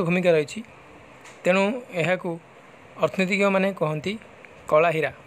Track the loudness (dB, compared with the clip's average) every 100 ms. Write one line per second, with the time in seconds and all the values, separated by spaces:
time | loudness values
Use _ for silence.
0 | 0 2 4 2 0 -8 -16 -20 -20 -20
1 | -20 -20 -20 -4 0 2 2 -2 -6 -4
2 | -2 -2 -4 -10 -14 -20 -20 -20 -20 -4
3 | -2 0 0 2 2 2 0 -2 -4 -4
4 | -6 -10 -14 -20 -20 -18 2 4 4 2
5 | -2 -6